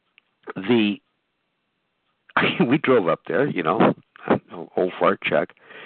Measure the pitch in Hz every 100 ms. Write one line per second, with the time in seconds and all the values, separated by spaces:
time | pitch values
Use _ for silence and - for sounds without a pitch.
0 | _ _ _ _ - - 95 120 104 98
1 | _ _ _ _ _ _ _ _ _ _
2 | _ _ _ - 76 - 139 147 131 123
3 | 82 76 - 82 143 92 80 107 - -
4 | _ - - - - 87 80 - 92 -
5 | 87 98 - - - _ _ -